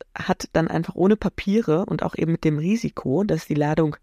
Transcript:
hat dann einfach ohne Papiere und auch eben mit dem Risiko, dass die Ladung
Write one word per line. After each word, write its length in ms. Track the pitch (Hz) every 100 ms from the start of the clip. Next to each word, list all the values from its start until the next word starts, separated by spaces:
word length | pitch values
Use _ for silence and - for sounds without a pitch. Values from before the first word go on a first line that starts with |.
| - -
hat 300 | - 180 -
dann 160 | 175 160
einfach 260 | 160 165 -
ohne 220 | 185 214
Papiere 680 | 180 - - 208 226 156 -
und 160 | 151
auch 140 | - -
eben 160 | 160
mit 140 | 165 160
dem 120 | 147
Risiko, 640 | 165 226 226 - 143 139 208
dass 200 | 160 -
die 80 | 151
Ladung 420 | 147 156 156 147